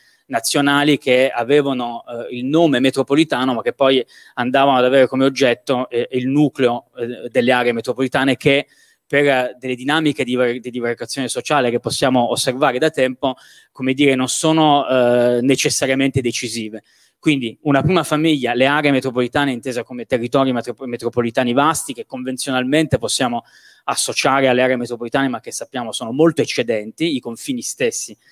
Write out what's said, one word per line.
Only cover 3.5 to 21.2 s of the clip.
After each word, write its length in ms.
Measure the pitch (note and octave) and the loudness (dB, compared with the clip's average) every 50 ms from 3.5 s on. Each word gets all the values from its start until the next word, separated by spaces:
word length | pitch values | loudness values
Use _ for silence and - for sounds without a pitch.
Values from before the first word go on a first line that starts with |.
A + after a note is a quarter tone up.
| B2 | -2
ma 80 | A2+ | -2
che 120 | G#2 A#2+ - | -2 -4 0
poi 320 | - C#3 C3+ C3+ C3 A#2 - - - - - _ | 2 2 4 4 2 0 -4 -10 -20 -20 -14 _
andavano 420 | - B2 B2+ B2+ C3+ C#3 C#3+ C3 B2+ | -6 -4 0 2 4 4 4 4 4
ad 80 | B2 | 4
avere 220 | B2+ C3+ C#3 C3 B2 | 4 6 4 4 4
come 180 | - C3 C3+ | 4 2 0
oggetto, 640 | C#3 C3+ B2 C3+ B2 A#2+ - _ - C3 B2 B2+ - | 0 2 2 2 2 2 0 _ -2 -2 -2 -2 -2
eh, 180 | A#2+ A#2 A#2+ - | -4 -4 -4 -2
il 180 | C3 C3 B2 C3 | -4 -4 -2 0
nucleo, 600 | C#3 D3 D3+ C3+ - - C3 A#2+ A#2+ A#2+ - _ _ B2+ | 2 2 2 2 2 0 0 0 0 -2 -6 _ _ -10
eh, 300 | A#2+ A#2 B2 G2+ A#2+ A#2 | -10 -10 -8 -10 -12 -2
delle 220 | A2+ C3 A#2+ B2 | 0 0 2 4
aree 220 | B2+ B2+ A#2+ A#2+ A#2 | 2 2 2 0 0
metropolitane 640 | A#2 - C3 A#2 B2 C3+ B2+ - C#3 C3+ C#3 B2+ - | -2 -4 -6 -4 -2 -2 -2 0 0 0 0 0 2
che 300 | - D3 C#3 C#3+ - - _ _ _ _ _ _ _ | 2 2 2 2 0 -4 _ _ _ _ _ _ _
per, 220 | _ - C#3+ D3 C#3+ | _ 0 2 2 2
eh, 280 | C3+ B2+ B2+ B2 G2+ B2+ | 2 2 0 -2 -6 -8
delle 160 | B2+ B2+ B2+ | -8 -8 -6
dinamiche 480 | A#2+ B2+ C#3 D3+ D#3+ D#3+ D3 C#3+ - C3 | -4 -2 0 0 2 2 0 0 0 -2
di 80 | A#2+ | -2
divar-, 280 | B2+ B2 B2+ A#2+ A#2+ B2+ | 0 0 0 0 -2 -4
di 100 | A2+ B2+ | -8 -8
divaricazione 580 | A#2 B2 A#2+ A#2+ A#2 - A#2 - - C#3+ C3 A#2+ | -8 -4 -4 -4 -4 -6 -8 -10 -8 -6 -6 -6
sociale 440 | - B2+ - - D3+ C#3+ B2+ A#2+ | -6 -6 -4 0 0 2 2 2
che 100 | A#2 A#2 | 0 -2
possiamo 500 | - A2+ - - D3+ C3 C3 B2 A#2+ - | -2 -4 -2 0 0 2 2 2 2 0
osservare 460 | A#2+ - - C3+ B2 C3 D3 C#3 B2 B2 | -2 -2 -2 -2 -2 0 0 0 0 0
da 120 | D3+ D#3+ | 0 0
tempo, 460 | - D3 B2+ B2+ B2+ - C#3+ C3 B2+ - - - - - _ _ _ | 0 0 -2 -2 -2 -2 -4 -4 -4 -6 -12 -20 -20 -20 _ _ _
come 200 | - C3 C3 C3 | -6 -4 -4 0
dire, 220 | C3 D3 C#3 C3+ | 2 2 2 2
non 140 | B2+ B2+ B2 | 2 0 -2
sono, 580 | - - - D#3+ D#3+ D#3+ D#3 D3+ C#3+ C#3+ A#2+ - | -4 -2 0 2 2 4 4 4 4 2 2 2
eh, 520 | C3 B2+ B2 B2 B2 B2 A#2+ B2 B2 A#2+ | 2 2 4 4 4 4 2 2 2 2
necessariamente 800 | B2 C3+ C3+ - - D3 - - C#3+ C3 C3 C3+ C3+ C3+ - C3+ | 2 2 2 2 0 -2 -2 -2 -2 0 0 0 0 0 0 -2
decisive. 640 | B2 A#2+ A#2 - - A2+ A2+ A#2 A2 G#2+ A2 G#2+ - _ _ _ _ _ _ _ | -2 -2 -4 -4 -8 -8 -8 -8 -10 -10 -12 -14 -18 _ _ _ _ _ _ _
Quindi 380 | - D#3 D3+ C3+ A#2+ A2+ A#2 - _ | -2 0 0 0 -2 -6 -8 -4 _
una 180 | D3+ C#3 C3+ | 2 2 2
prima 240 | C3 D#3+ F#3 E3+ C#3 | 2 2 2 2 0
famiglia, 480 | - D#3 D3 D#3 E3 D#3 C#3 A#2+ A#2 A#2+ | 0 -2 0 2 2 0 0 0 -2 0
le 120 | A#2+ C3 | 2 2
aree 260 | C#3 C#3+ D3+ D3 C#3+ | 2 2 2 2 2
metropolitane 600 | C#3 C3 B2+ C3 A#2 B2+ B2 A#2+ - D3 C#3+ C#3 | 2 2 0 -2 -2 -2 -2 0 0 -2 0 0
intese 320 | B2+ A#2+ - C3+ A#2 B2 A2+ | -2 -4 -6 -6 -6 -6 -8
come 220 | - B2+ B2 A#2 | -8 -12 -14 -6
territori 480 | - C3 A#2+ A#2 - - C#3 C3+ C3 B2 | -4 -4 -2 -2 0 0 2 2 2 0
metro-, 320 | A#2+ - B2 A2+ - C3 | -2 -4 -6 -10 -10 -10
metropolitani 640 | B2 A#2+ A#2 A#2 A#2+ - B2 | -10 -8 -6 -6 -2 -2 0